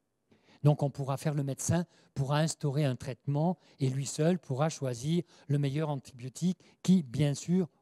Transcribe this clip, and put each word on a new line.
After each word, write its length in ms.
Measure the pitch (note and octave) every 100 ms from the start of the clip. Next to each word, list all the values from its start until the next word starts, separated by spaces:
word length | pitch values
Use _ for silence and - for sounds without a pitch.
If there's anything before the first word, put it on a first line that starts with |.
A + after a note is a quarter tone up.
| _ _ _ _ _ -
Donc 180 | D3 D3+
on 80 | C#3+
pourra 280 | - C3+ C3+
faire, 180 | D#3 C#3+
le 80 |
médecin 420 | C#3 C3 - E3 F3 _ _ -
pourra 240 | C3+ D3
instaurer 440 | D#3+ - D3 C3+
un 120 | C#3+ B2
traitement 640 | - A#2 - C#3+ E3 F3+ _ -
et 100 | C3+
lui 180 | C3 B2
seul 320 | - D#3+ F3+
pourra 300 | - B2+ D#3
choisir 540 | - C3+ A#2 C#3 E3+ - - -
le 120 | C#3+
meilleur 300 | C#3+ C#3+ D#3
antibiotique 680 | C#3 - B2 B2+ - F3 F3+ - _
qui, 220 | - F#3
bien 320 | C3+ B2 D3 C3+
sûr, 340 | - F3+ F3 _